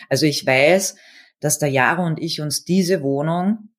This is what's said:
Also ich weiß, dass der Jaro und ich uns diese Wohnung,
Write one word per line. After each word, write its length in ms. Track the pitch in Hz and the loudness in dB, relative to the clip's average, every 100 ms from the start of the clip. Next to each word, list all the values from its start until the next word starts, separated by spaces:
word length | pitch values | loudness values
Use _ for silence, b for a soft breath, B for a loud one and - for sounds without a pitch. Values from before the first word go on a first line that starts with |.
| B | B
Also 160 | 135 151 | 0 0
ich 200 | 139 - | -2 0
weiß, 520 | 131 147 190 202 - B B B B | 2 4 4 0 -8 B B B B
dass 180 | 147 - | -4 -2
der 120 | 147 | 0
Jaro 360 | 135 120 170 175 | 2 2 2 -2
und 160 | 156 | -4
ich 200 | 165 156 | -6 -6
uns 240 | 151 139 - | -6 -6 -2
diese 360 | 185 175 185 | 0 2 0
Wohnung, 680 | 139 139 160 170 190 220 - | -2 -2 -2 -2 -2 -2 -6